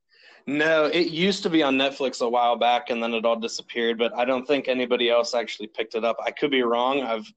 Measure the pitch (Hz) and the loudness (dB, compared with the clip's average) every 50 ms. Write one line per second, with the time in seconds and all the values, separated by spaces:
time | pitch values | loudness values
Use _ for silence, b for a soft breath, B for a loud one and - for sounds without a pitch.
0 | _ B B B B B B B B - 139 147 151 160 160 156 151 139 151 175 | _ B B B B B B B B -4 -2 0 2 2 4 4 2 2 2 0
1 | 170 - 156 156 180 202 190 - - 190 160 160 151 135 131 131 135 139 135 - | 0 0 0 0 0 0 0 0 -2 0 2 2 4 4 2 2 0 0 -2 -2
2 | 139 127 131 - 131 117 120 123 120 120 120 113 117 120 120 120 120 - 123 117 | -4 -4 -2 -2 -2 0 2 2 2 2 2 4 4 4 2 2 0 -2 -4 -2
3 | 117 117 117 113 107 117 117 113 110 113 - - - - - 123 117 113 117 113 | -2 -2 -2 0 2 2 2 0 -2 -6 -8 -10 -12 -8 -4 -2 0 0 0 0
4 | 117 113 110 120 123 123 131 127 127 - 147 135 123 135 127 127 123 117 123 120 | -2 -2 0 0 0 0 0 0 0 0 -2 0 0 -2 -2 -2 -2 -2 0 0
5 | 120 117 117 120 117 - - 120 110 110 - - 107 107 _ - 110 - - 113 | 2 2 4 2 2 0 -2 -4 -4 -6 -8 -10 -12 -10 _ -8 -6 -6 -4 -2
6 | 113 113 110 - - 120 110 - 156 147 139 127 123 117 117 120 123 131 139 143 | -2 -2 -2 -2 -4 -6 -4 -2 -2 0 2 2 2 2 2 0 2 0 0 0
7 | 131 113 113 110 107 - - | -2 -2 -4 -6 -6 -10 -18